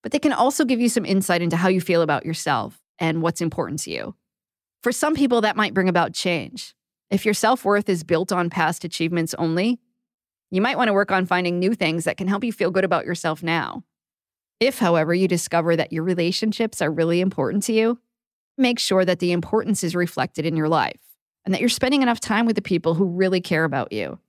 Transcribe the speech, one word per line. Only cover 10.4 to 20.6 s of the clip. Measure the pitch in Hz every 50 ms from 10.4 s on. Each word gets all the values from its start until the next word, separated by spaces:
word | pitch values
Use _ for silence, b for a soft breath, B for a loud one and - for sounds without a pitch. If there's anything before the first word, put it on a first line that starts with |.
| _ _
you | 185 190
might | 208 247 269
want | - 247 220
to | 202
work | 196 202 -
on | 190 185 185
finding | 180 185 180 180 175 175
new | 175 180 190 233
things | - 190 160 160 170 160
that | 170 -
can | - 190
help | 185 202 196 262
you | 233 208
feel | - - 190
good | 180 190 190
about | 151 180 160 -
yourself | - 175 - - 165 156 -
now. | 175 165 165 165 127 60 - - - _ _ _ _ _ _ _ _ _ _ _ _ _ _ _
If, | 226 277 262
however, | - 226 175 170 165 156 156 175
you | 180 190
discover | 175 180 170 - - - 170 160 170 170
that | 165 - -
your | - 160 160
relationships | 185 180 175 165 170 - - 220 220 208 - 233 220 - - 170
are | 151
really | 156 147 165 165 170 175
important | 185 190 - - 135 107 - 202 -
to | - 220
you, | 220 220 226 240 233 _ _ _ _ _ _ _ _ _ _ _
make | - 262 247 240
sure | 233 - - 190 190 185
that | 180 180 180
the | 185 175
importance | 175 175 170 - - 220 - 208 202 - -
is | 165 170
reflected | 175 175 165 - - 131 - _ - 151
in | 165 165
your | 160